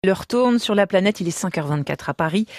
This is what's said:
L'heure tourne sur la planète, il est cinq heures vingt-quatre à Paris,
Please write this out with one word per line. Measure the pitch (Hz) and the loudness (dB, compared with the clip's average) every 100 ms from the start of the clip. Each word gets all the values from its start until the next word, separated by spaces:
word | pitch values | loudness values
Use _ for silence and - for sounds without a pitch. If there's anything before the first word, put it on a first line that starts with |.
| 190 | 4
L'heure | 190 - | 2 0
tourne | 240 247 240 | 0 2 2
sur | - 208 | 0 0
la | 196 | 2
planète, | 190 196 214 | 2 2 0
il | 170 | -4
est | |
cinq | - 190 170 | -4 -4 -4
heures | 147 | -4
vingt-quatre | 147 139 147 - | -4 -4 -6 -6
à | |
Paris, | 143 160 180 220 | -4 -2 -2 -4